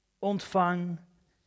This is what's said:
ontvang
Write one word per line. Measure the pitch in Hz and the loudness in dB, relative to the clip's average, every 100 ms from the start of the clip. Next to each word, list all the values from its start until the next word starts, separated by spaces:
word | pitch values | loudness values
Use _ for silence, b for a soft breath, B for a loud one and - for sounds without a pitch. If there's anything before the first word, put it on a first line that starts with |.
| _ _ | _ _
ontvang | 196 202 - 196 175 180 175 170 - _ _ _ | -4 -2 0 2 2 2 -2 -6 -12 _ _ _